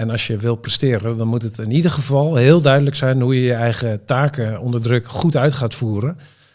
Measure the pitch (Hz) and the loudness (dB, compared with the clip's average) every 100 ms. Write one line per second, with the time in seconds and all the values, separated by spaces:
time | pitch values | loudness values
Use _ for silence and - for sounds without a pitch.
0 | 113 113 - 107 117 113 - - 139 110 | -4 -4 -4 -4 -2 -4 -2 0 0 0
1 | 113 113 113 117 113 113 110 143 165 147 | -2 -4 -2 -2 -4 -8 -2 2 2 0
2 | 127 139 156 135 131 170 143 143 143 139 | 0 0 2 4 6 6 6 4 2 0
3 | 131 131 123 127 123 117 117 104 117 107 | -2 0 0 0 0 0 -2 -2 -4 -4
4 | - 127 143 123 110 107 123 120 113 123 | -2 0 0 -2 -6 -4 -4 -2 0 -2
5 | - - 170 143 143 139 113 - 113 101 | -2 -2 0 2 2 0 -4 -4 -4 -2
6 | 131 175 - _ _ | -4 -6 -16 _ _